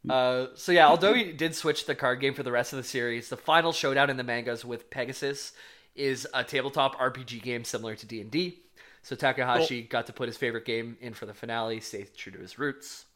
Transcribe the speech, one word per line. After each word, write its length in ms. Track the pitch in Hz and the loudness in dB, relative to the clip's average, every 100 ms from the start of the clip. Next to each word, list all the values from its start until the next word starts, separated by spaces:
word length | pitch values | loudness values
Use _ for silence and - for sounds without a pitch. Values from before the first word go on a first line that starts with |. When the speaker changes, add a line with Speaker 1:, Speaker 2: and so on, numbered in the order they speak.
| 127 | 2
Speaker 1:
Uh, 380 | 131 127 127 131 | 4 4 2 -2
so 160 | - - | -6 4
yeah, 140 | 175 151 | 10 10
although 240 | 160 190 | 10 6
he 200 | 240 196 | 4 2
did 220 | 151 160 | -2 -4
switch 320 | 151 160 - - | 0 0 0 -2
the 80 | |
card 260 | 131 131 127 | 0 0 2
game 120 | 135 | 0
for 80 | 135 | -2
the 80 | 127 | 0
rest 200 | 120 120 | 0 0
of 40 | 135 | -6
the 60 | |
series, 440 | 120 131 120 117 117 | -6 -4 -2 -4 -8
the 80 | 127 | -6
final 360 | - 165 165 | 4 6 6
showdown 360 | 160 151 135 139 | 0 2 4 2
in 60 | 127 | 2
the 60 | |
mangas 420 | 123 120 120 117 | -2 -4 -2 -6
with 240 | 120 117 - | -6 -10 -8
Pegasus 640 | 139 123 131 139 139 - - - - _ - | -8 -6 -4 -6 -6 -10 -16 -20 -20 _ -4
is 300 | 139 127 - | -2 -2 -4
a 120 | 131 | -4
tabletop 520 | 123 143 131 151 135 135 | -2 -2 -2 0 0 2
R 100 | 127 | -2
P 140 | 123 | -2
G 160 | 123 120 | -12 -10
game 240 | 123 120 | -6 -6
similar 300 | 120 110 110 107 | -6 -6 -6 -10
to 100 | 107 | -10
D 140 | 113 | -12
and 100 | 107 | -4
D. 280 | 143 180 - _ _ - - | -2 -2 -6 _ _ -20 -20
So 140 | - 135 | -12 -2
Takahashi 680 | 139 131 127 123 160 123 | 0 2 2 4 2 -2
Speaker 2:
Cool. 60 | 113 | -2
Speaker 1:
got 160 | 123 113 | -4 -4
to 60 | |
put 160 | - 120 | -6 -6
his 80 | 113 | -2
favorite 280 | 123 113 | -4 -4
game 320 | 117 113 117 117 | -4 -4 -4 -12
in 140 | 123 | -14
for 120 | 110 104 | -12 -14
the 80 | |
finale, 460 | 104 117 117 113 110 | -12 -6 -4 -2 -4
stay 260 | - 104 98 - | -8 -12 -12 -14
true 160 | - | -16
to 60 | 95 | -14
his 200 | 92 - | -16 -4
roots. 460 | 143 135 - - - | -4 -4 -14 -18 -20